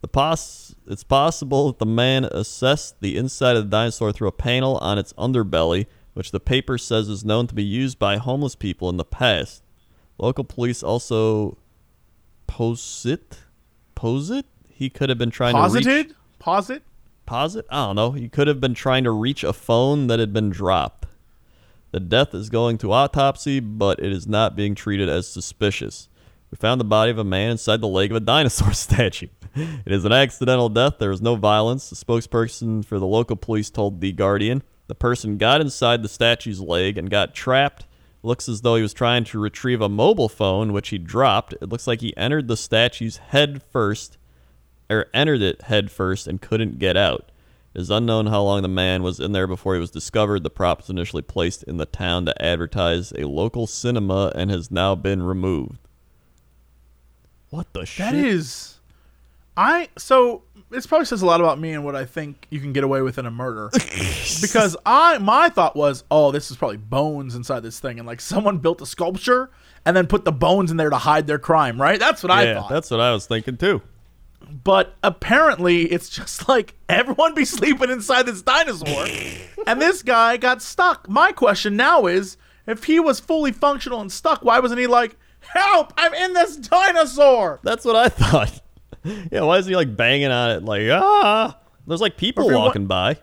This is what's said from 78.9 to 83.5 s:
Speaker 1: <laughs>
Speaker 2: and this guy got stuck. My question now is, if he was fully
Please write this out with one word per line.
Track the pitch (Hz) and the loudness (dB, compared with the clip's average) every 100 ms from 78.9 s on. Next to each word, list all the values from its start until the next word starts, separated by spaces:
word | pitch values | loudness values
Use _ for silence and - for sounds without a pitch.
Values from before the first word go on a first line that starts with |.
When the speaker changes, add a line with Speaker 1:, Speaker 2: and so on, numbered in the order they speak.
| 143 - - - - | -4 -4 -6 -10 -12
Speaker 1:
<laughs> | - - - | -16 -8 -2
Speaker 2:
and | 240 | 2
this | 320 370 | 2 2
guy | - 233 226 240 | 2 4 4 4
got | 247 247 | 0 0
stuck. | - - 359 - - | -4 2 2 2 0
My | 220 359 | 4 4
question | - 226 202 214 202 | 4 2 2 0 2
now | 262 330 190 | 4 6 4
is, | 185 190 - _ _ - | 0 -2 -14 _ _ -10
if | 220 | -8
he | - 320 | 2 4
was | 320 254 | 4 0
fully | - 320 294 | 0 0 0